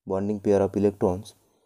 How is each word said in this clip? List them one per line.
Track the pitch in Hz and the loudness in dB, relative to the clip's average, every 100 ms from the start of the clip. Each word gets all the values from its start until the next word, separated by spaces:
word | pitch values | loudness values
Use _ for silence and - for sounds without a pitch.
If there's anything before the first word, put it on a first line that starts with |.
| - | -8
bonding | 95 101 104 | -4 -4 -2
pair | 104 98 | 2 2
of | 98 104 | 2 2
electrons | 101 104 104 90 - - _ _ | 0 0 -2 -2 -8 -20 _ _